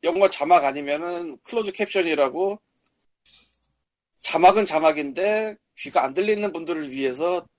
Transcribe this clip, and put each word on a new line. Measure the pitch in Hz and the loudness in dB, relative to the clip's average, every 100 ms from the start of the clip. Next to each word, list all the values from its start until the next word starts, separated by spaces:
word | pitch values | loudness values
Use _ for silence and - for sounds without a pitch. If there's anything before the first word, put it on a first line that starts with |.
영어 | 160 339 196 | 0 2 2
자막 | - - 175 | 2 4 4
아니면은 | 139 139 143 147 175 175 170 131 | 4 -2 -4 -4 -4 -8 -10 -14
클로즈 | - 233 208 | -8 -4 -4
캡션이라고, | 190 208 196 170 151 135 139 190 208 _ _ _ _ _ _ _ - _ _ _ _ _ _ _ _ | -4 -2 0 0 2 2 2 -4 -4 _ _ _ _ _ _ _ -20 _ _ _ _ _ _ _ _
자막은 | - 160 175 196 202 | -4 4 6 6 0
자막인데 | 156 156 151 143 139 196 214 220 208 _ - | 2 2 0 -4 -4 -2 -2 -4 -10 _ -16
귀가 | - 170 | -4 -2
안 | 131 | -2
들리는 | 135 208 208 208 | -2 -2 0 -2
분들을 | 165 165 165 147 | -6 -8 -8 -8
위해서 | 131 135 127 170 180 175 | -4 -4 -2 -2 -2 -6